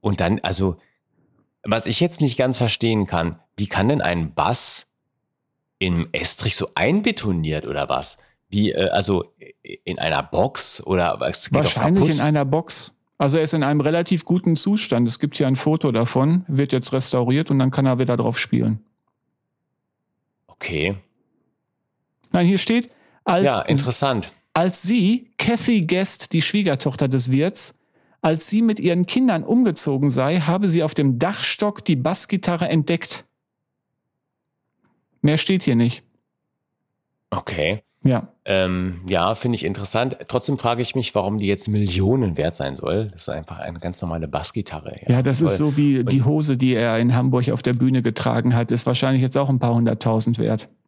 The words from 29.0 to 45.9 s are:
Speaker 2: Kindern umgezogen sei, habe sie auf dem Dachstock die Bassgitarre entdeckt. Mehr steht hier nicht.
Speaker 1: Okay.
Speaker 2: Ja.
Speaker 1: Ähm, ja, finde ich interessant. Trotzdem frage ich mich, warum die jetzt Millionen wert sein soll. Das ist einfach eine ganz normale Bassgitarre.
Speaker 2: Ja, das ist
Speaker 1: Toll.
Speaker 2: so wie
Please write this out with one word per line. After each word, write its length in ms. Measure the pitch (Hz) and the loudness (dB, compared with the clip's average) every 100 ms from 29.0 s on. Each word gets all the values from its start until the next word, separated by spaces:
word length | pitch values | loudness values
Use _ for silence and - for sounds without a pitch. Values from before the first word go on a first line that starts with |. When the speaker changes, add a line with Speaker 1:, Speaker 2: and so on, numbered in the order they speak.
| 180 | 2
Speaker 2:
Kindern 380 | 254 254 170 | 2 2 2
umgezogen 680 | - 240 233 156 - 135 143 | 2 2 2 0 -2 0 0
sei, 300 | 131 135 170 | 2 0 0
habe 280 | 151 180 202 | 0 0 2
sie 140 | 165 | 2
auf 100 | 156 | 0
dem 260 | - 143 120 | 2 0 2
Dachstock 680 | 165 208 - - 208 208 - | 0 -2 -4 -2 -2 -2 -2
die 100 | 143 | 0
Bassgitarre 720 | 135 190 - 190 180 170 175 | 0 -2 -2 -2 0 -2 0
entdeckt. 580 | 160 143 170 - - - _ _ _ _ _ _ _ _ _ _ _ _ _ _ _ _ _ _ _ | 0 0 -2 -2 -8 -8 _ _ _ _ _ _ _ _ _ _ _ _ _ _ _ _ _ _ _
Mehr 160 | 147 156 | 2 2
steht 260 | - 190 | 2 0
hier 120 | - 117 | 2 2
nicht. 280 | 117 - _ _ _ _ _ _ _ _ _ _ _ _ _ | 2 0 _ _ _ _ _ _ _ _ _ _ _ _ _
Speaker 1:
Okay. 540 | 95 - 87 78 104 _ _ | -8 -6 -2 -2 -2 _ _
Speaker 2:
Ja. 260 | 135 120 - _ - | 0 0 -4 _ -2
Speaker 1:
Ähm, 560 | 95 92 90 92 87 92 | 0 2 0 -4 -6 -4
ja, 280 | 92 90 113 | 0 0 0
finde 200 | 120 117 | -2 -2
ich 100 | 90 | -4
interessant. 520 | 101 101 110 127 131 - | -6 -4 -2 -2 -6 -4
Trotzdem 300 | 127 - 139 | -4 -2 -2
frage 240 | 117 120 | -2 -2
ich 140 | 120 135 | -2 -4
mich, 180 | 117 104 | -2 -2
warum 240 | 98 107 | -2 -2
die 80 | 101 | 0
jetzt 200 | 101 - | -2 0
Millionen 680 | 104 101 90 95 131 107 76 | 0 0 2 2 2 0 0
wert 180 | 76 - | -4 -2
sein 200 | 67 69 | -8 -6
soll. 320 | 65 92 110 | -4 -2 -4
Das 120 | 87 | -8
ist 60 | - | -10
einfach 300 | 71 80 82 | -10 -10 -12
eine 200 | - 85 | -12 -10
ganz 220 | 92 90 | -10 -8
normale 260 | 87 82 80 | -6 -6 -6
Bassgitarre. 720 | 76 80 - 98 78 - - - | -6 -6 -8 -8 -10 -12 -10 0
Speaker 2:
Ja, 140 | 123 | 2
das 200 | 131 131 | 2 2
ist 160 | 160 98 | 2 2
Speaker 1:
Toll. 140 | 151 | 0
Speaker 2:
so 60 | 143 | 2
wie 220 | 147 | 2